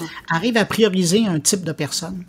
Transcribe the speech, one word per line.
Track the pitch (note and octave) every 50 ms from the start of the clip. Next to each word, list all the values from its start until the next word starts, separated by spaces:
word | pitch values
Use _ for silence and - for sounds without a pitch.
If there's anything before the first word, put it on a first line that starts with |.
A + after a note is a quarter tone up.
| E3 D#3+ - - - -
arrivent | E3 E3 F#3+ B3 A3+
à | A3+ G3
prioriser | - - - A3 G#3 F#3 F#3+ F3+ D#3+ F#3 A3+ A3+ G3+
un | E3 D3+
type | - - G#3 F#3+ F3
de | D#3+ D3
personne ? | - D3+ C#3 - - E3+ E3+ F#3+ F3+ F3+